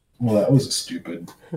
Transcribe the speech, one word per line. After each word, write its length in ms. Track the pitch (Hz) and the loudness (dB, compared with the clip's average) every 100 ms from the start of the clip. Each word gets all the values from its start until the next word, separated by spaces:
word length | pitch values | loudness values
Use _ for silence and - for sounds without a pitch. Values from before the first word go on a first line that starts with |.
| _ - | _ -4
Well, 160 | 120 | 0
that 160 | 104 104 | 2 4
was 160 | 135 - | 4 2
a 60 | |
stupid 580 | - - - - - - - - | -4 -8 -12 -10 -12 -14 -20 -16